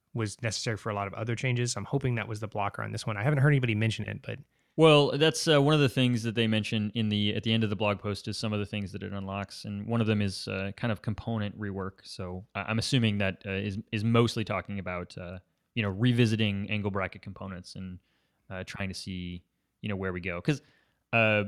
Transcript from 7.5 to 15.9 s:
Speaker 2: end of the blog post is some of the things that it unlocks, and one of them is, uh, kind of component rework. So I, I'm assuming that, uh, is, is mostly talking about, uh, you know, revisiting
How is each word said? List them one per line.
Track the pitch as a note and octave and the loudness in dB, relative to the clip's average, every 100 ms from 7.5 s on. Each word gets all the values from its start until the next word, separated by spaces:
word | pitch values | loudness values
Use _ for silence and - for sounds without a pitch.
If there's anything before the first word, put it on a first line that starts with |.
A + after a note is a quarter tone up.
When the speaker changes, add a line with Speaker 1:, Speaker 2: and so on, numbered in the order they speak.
Speaker 2:
end | A2+ | 2
of | A2 | 2
the | G2+ | 0
blog | G#2 G2+ | 0 0
post | G#2+ G2 - | -2 -6 -6
is | G2+ | -6
some | A2+ | -2
of | G#2 | -2
the | G2+ | -2
things | G#2+ F#2+ | -4 -6
that | G2 | -8
it | G2 | -8
unlocks, | G2 F#2+ G2 G2 - G2+ | -8 -6 -6 -8 -10 -8
and | G2+ G#2 | -8 -2
one | A#2 | 2
of | A2 | 4
them | G#2 | 4
is, | G2+ F#2+ - | 2 -2 -6
uh, | G2 G2 - | -6 -6 -4
kind | A#2+ | -4
of | G2+ | -4
component | - G2+ - A2+ G#2 - | -4 -6 -4 -4 -4 -6
rework. | G#2 G2 F#2+ - | -8 -6 -8 -10
So | - - F#2 F#2 G#2 G2+ | -18 -12 -10 -10 -10 -8
I, | |
I'm | G2+ A2+ | -2 -2
assuming | - C3 A2+ G2+ | 2 4 4 2
that, | G2 F#2+ G2+ | 0 -2 -6
uh, | |
is, | F#2+ G#2 G2 - | -4 -4 -6 -6
is | A2 | -2
mostly | A2 A#2 A#2+ - G#2+ | 2 4 4 2 -4
talking | G2 - G2+ | -4 -6 -8
about, | F2+ F2+ F2 - | -6 -8 -8 -12
uh, | F2+ F#2 _ _ _ - | -12 -12 _ _ _ -2
you | |
know, | |
revisiting | G#2 | -2